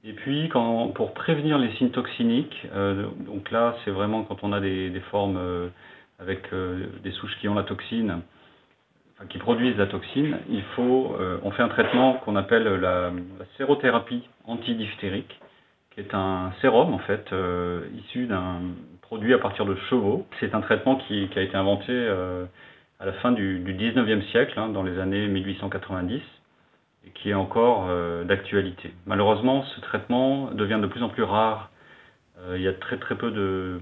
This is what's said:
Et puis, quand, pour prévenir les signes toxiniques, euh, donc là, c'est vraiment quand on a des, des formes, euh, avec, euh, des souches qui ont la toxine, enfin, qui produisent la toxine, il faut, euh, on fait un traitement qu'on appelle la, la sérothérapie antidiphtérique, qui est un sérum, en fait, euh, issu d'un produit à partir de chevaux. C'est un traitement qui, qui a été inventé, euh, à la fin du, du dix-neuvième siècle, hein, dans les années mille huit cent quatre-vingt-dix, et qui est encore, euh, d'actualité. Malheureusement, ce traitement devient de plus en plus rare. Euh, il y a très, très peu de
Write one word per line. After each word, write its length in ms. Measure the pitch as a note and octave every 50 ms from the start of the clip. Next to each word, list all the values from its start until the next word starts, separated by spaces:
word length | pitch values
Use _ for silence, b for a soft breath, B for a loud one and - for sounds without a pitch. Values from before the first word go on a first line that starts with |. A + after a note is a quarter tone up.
| _
Et 80 | A2 G#2
puis, 340 | - - C3+ C#3 D3 D#3+ D#3+
quand, 400 | - B2+ A#2 A#2 A#2 A2+ A#2 B2
pour 260 | - - A#2 G2+ -
prévenir 440 | - - - E3 D3 C#3+ D#3 D3+ C#3+
les 140 | B2+ A2+ G#2
signes 160 | - C3 A#2+
toxiniques, 760 | - C3 A#2+ - - - A#2+ A#2 A#2 B2+ D3+ - - - - - -
euh, 300 | G2 G2 G2 G2 G2 G2+ - - - -
donc 260 | - - G2 G2 -
là, 240 | - A2+ A#2 A#2 A#2 - -
c'est 80 | -
vraiment 320 | G2 F#2+ G2+ G#2 A2 A2+ G#2
quand 140 | - G2 -
on 120 | - G2+ G2+
a 80 | G2+
des, 280 | G2 G2 F#2 F#2 F#2+ F#2
des 120 | F2+ F#2+
formes, 360 | G2 - - G#2 G2+ G2+ F#2+ F#2
euh, 300 | F2+ F2+ F2+ F2 F2 F2+ F2+ B B B B B B B _ _
avec, 320 | F#2 F2+ G2 F#2 - - -
euh, 320 | F#2 F#2 F2+ F2+ F#2 F#2 - G2 - -
des 80 | F#2+
souches 260 | F2+ - - G2 - -
qui 80 | - G2+
ont 40 | G#2
la 100 | G#2 G2
toxine, 580 | - G#2 F#2+ - - A#2 A#2 A2+ G#2 F2 E2+ E2+ - b b b b b b b b b _ _ _ _ _ _ _ _ _
enfin, 100 | G2+ F#2+
qui 120 | - C3+
produisent 380 | - - A#2 A2+ A#2+ B2+ A2+ G#2
la 100 | G2+ G2
toxine, 500 | - F#2 - - - C3 D3 D#3 - - - -
il 140 | A#2+ G#2 G2 - -
faut, 420 | - B2 B2 B2+ C3 C3 - - -
euh, 180 | F#2+ F#2 F2+ - -
on 80 | G2+
fait 120 | F#2+ - A#2+
un 40 | A2+
traitement 460 | - - A2+ - - B2 B2+ C3 B2+
qu'on 240 | B2+ - - G#2 G2
appelle 260 | F#2+ - A#2 A2+ A2+
la, 480 | A2 G2 F#2 F#2 F#2 F2+ F2+ F2+ F2+
la 340 | F2+ F2+ F2+ F2+ G2 - - - _ -
sérothérapie 680 | C#3 C3+ C#3+ C#3 - B2+ A2 A#2 A2+ - B2 A#2+ - - _ _ _ -
antidiphtérique, 920 | A#2 A#2 - C3 A#2 A2+ A2 G#2 - - - G2 F#2+ G2+ - - - - b b b b b b b b _ _ -
qui 60 | -
est 140 | G2+ G2 -
un 400 | G2+ F#2+ F#2+ F#2+ F#2 F2+ F#2 F#2 -
sérum, 320 | - C3 A2+ A#2 C3+ F3 A#2
en 60 | F#2
fait, 260 | - - G2 G#2 - - G2
euh, 480 | F#2+ F#2+ F2+ F2 F2+ F2 F2 F2 F2 D2+ - - -
issu 260 | G2+ - - B2 B2
d'un 360 | A#2+ G#2 F#2 F2+ F#2 F2+ F2 F2+ F2+ F2 - - - - -
produit 320 | - _ A#2 A2 G#2 A#2 B2+
à 60 | A#2
partir 260 | - G#2 G2+ - A2
de 100 | G2+ F#2+ F#2+ - -
chevaux. 360 | C3 B2 G#2 G2 A2 F3 - - - -
C'est 140 | - G2+ A2
un 60 | G#2+
traitement 340 | F#2 - A2+ G2+ - C3 C3
qui, 320 | C3 - - G#2 G2+ G2 F#2+
qui 120 | - G2
a 20 |
été 160 | F#2+ F#2+ - G2
inventé, 300 | F#2+ G2 G2+ G2+ - -
euh, 560 | B2 B2 A#2+ A2+ G2+ F#2 F2+ F#2 F2+ F2+ F2+ F2+ B B B B B B B B B _
à 60 | F#2+ G2
la 60 | F#2+
fin 200 | - - B2 B2
du, 260 | A2 G2 F#2+ F#2+ F2+
du 140 | F2+ F#2+ F#2+
dix-neuvième 480 | F#2 G#2 A#2 A2+ B2+ A#2+ G#2+ A2 G#2 F#2+ -
siècle, 220 | - A#2 - - - -
hein, 120 | A2 A2+
dans 140 | G#2 F#2+ F#2+
les 140 | F#2 F2 F2+
années 300 | F#2 F#2+ G2 G2+ G#2 G#2
mille 180 | G2 F#2+ F#2+
huit 120 | G2 F#2+ -
cent 80 | - G2
quatre-vingt-dix, 540 | - F#2+ - - G2 F#2 F2+ F2+ A2 D3 - - - _ _ _ b b b b b b b b _ _ _ F#2
et 20 | -
qui 160 | - - G2+
est 20 | G2+
encore, 540 | G2 F#2+ F#2+ - A2+ A#2 B2 A#2+ G#2 F#2 F2+
euh, 340 | F2+ F2 F2 E2+ E2+ E2+ E2+
d'actualité. 680 | F2 G2 G2 - - - G2+ F#2+ F#2 F2+ - - E2+ - - - G2+
Malheureusement, 560 | G2 G2 G2+ G#2 A2 G2+ A2+ B2+ C3+ C#3 C3+
ce 180 | - - -
traitement 680 | - - - G#2+ - - B2 B2 C3 C3+ C3+ C#3 C#3 B2
devient 260 | - G#2 G#2 G2+ A2 G#2+
de 60 | G#2
plus 160 | F#2+ - A#2
en 80 | A#2+ A2
plus 140 | G2+ - A2+
rare. 480 | F#2+ G2 G#2+ A2 A2+ G#2+ G#2 - - B B B B B B B B B B B _ _ -
Euh, 180 | F2+ F2+ F2+ F#2
il 40 |
y 60 | F#2 F#2+
a 60 | F#2+
très, 240 | - - - B2 G#2
très 180 | - - A#2+
peu 160 | G2 - A#2
de 480 | G#2+ G#2+ G2 F#2+ F#2+ F#2+ F#2 F2+ F2+ F2+